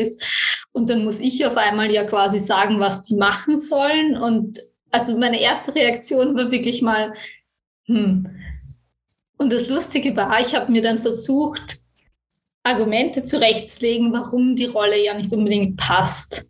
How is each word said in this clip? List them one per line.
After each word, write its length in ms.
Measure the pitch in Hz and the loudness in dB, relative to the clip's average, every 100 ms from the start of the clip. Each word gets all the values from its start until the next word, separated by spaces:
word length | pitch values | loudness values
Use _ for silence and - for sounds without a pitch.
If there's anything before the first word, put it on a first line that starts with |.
ist. 220 | 220 - - - - - - | 0 -4 -6 -2 -2 -4 -6
Und 140 | - 233 | -2 0
dann 160 | 233 | 0
muss 160 | 214 196 | 0 -2
ich 240 | 254 254 | -2 0
auf 120 | 294 233 | 0 2
einmal 320 | 208 214 214 | 0 2 2
ja 120 | 208 | 0
quasi 340 | 208 208 196 202 | 0 2 2 2
sagen, 420 | - 202 214 214 | 2 2 2 2
was 220 | 196 190 | 2 0
die 140 | - 202 | -2 0
machen 420 | 202 202 - 302 | 2 0 0 0
sollen. 580 | - 285 277 311 311 240 | 0 0 2 2 0 0
Und 420 | 240 226 - - - _ _ | 0 0 -2 -8 -14 _ _
also 260 | 233 240 226 | 0 0 0
meine 200 | 240 226 | 0 2
erste 340 | 240 330 - | 0 0 -2
Reaktion 600 | 302 240 233 - 269 262 262 | 0 2 0 0 0 2 0
war 140 | 240 | 0
wirklich 300 | 247 226 247 | 0 0 0
mal, 300 | 226 214 214 - - - _ _ _ _ - | 0 0 -2 -8 -18 -20 _ _ _ _ -2
„Hm.“ 400 | 226 202 185 - - - - - - _ _ _ _ _ - | 0 2 0 -2 -10 -14 -14 -16 -20 _ _ _ _ _ -4
Und 140 | 277 | 0
das 160 | 233 247 | 2 0
Lustige 460 | 277 - 294 277 214 | -2 -2 -2 -2 0
war, 240 | 196 220 | 0 0
ich 140 | 247 | 0
habe 160 | - 240 | -2 0
mir 120 | 226 | 2
dann 160 | 226 226 | 2 0
versucht, 840 | 226 226 - 277 302 302 - - _ _ _ _ _ _ _ _ | 0 -2 0 0 0 -4 -12 -16 _ _ _ _ _ _ _ _
Argumente 600 | - 240 214 220 294 - | -2 0 0 0 0 -2
zurechtzulegen, 880 | - 302 226 214 - - 233 233 233 | -2 2 2 2 -4 -4 -2 2 0
warum 420 | 247 - 247 254 | 0 -2 0 2
die 120 | 247 247 | 2 -2
Rolle 360 | 214 208 208 | 0 2 2
ja 100 | 208 | 0
nicht 180 | 202 196 | -2 -2
unbedingt 440 | 220 208 208 196 190 | 0 2 2 0 -2
passt. 720 | - 180 - - - - | 0 2 2 0 -2 -6